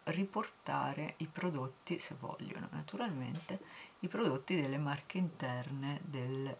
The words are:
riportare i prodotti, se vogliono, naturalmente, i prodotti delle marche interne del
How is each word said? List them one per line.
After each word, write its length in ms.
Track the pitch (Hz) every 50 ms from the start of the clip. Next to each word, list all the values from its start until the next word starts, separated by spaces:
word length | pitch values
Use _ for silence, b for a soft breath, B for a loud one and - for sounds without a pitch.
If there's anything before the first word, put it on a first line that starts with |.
| -
riportare 1080 | - 165 180 196 196 - 208 208 - - - - - 143 139 135 135 139 - 147 - - -
i 80 | 160
prodotti, 720 | 160 - - 185 180 156 139 127 131 - - - - 180 170
se 180 | - - - 127
vogliono, 500 | - - - - - - - - - -
naturalmente, 880 | - 151 147 - - 202 240 220 160 131 127 120 143 170 - - 190 190 B B B B B B B B
i 80 | - 170
prodotti 520 | - 208 233 170 131 131 - - 190 165
delle 180 | 143 135 139 147
marche 400 | 151 143 143 143 - - - 185
interne 840 | 180 165 147 - 139 127 123 123 123 139 139 135 135 143 147 147 -
del 520 | 160 143 131 123 127 135 135 135 135 -